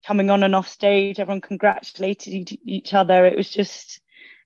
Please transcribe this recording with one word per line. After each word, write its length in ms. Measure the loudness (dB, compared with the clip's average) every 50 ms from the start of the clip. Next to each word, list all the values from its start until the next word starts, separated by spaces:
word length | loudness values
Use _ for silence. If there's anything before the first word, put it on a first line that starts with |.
| -6
coming 280 | -2 0 2 2 4
on 100 | 4 4 4
and 120 | 4 2
off 120 | 2 0
stage, 520 | -4 -6 -2 0 2 2 2 2 0 -2 -6
everyone 220 | -6 -6 -6 -8
congratulated 1080 | -8 -10 -6 0 0 0 0 0 -4 -14 -10 -6 -4 -4 -4 -6 -8 -10 -10 -10 -10 -10
e-, 80 | -14 -14 -10
each 300 | -8 -8 -8 -6 0 2
other. 320 | 2 4 4 6 6 6
It 100 | 6 4
was 140 | 2 -4 -4
just, 500 | -2 -2 -4 -4 -4 -16 -20 -20 -20 -20 _ _ _ -20 -20 -20 -20 _ _